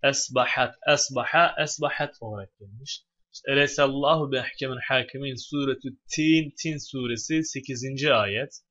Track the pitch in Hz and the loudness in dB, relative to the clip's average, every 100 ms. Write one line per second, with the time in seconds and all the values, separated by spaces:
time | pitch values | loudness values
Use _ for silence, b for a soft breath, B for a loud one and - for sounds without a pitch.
0 | 139 139 - 127 123 - 123 - - 147 | 2 0 -2 0 2 2 -2 -2 0 2
1 | - 131 117 160 170 - 151 - 147 - | 2 -2 0 4 4 2 -4 -2 -2 -2
2 | 143 - 113 104 98 _ 101 104 139 - | -6 -6 -12 -12 -12 _ -20 -18 -14 -14
3 | _ _ _ - - 139 143 143 143 135 | _ _ _ -14 -2 2 2 4 2 4
4 | 143 160 143 131 123 - 135 127 - 131 | 2 2 2 -2 -2 -6 -6 -6 0 0
5 | 123 131 139 127 - 147 139 127 135 - | 0 -6 -8 -8 -6 -2 0 -2 -6 -14
6 | - - 156 160 151 - 165 151 - 135 | -10 0 4 4 4 -6 -6 -6 -8 -6
7 | 123 117 - 160 160 135 131 127 131 135 | -4 -4 0 0 0 -6 -8 -8 -6 -2
8 | 147 120 101 104 143 - _ | 4 4 4 0 -4 -10 _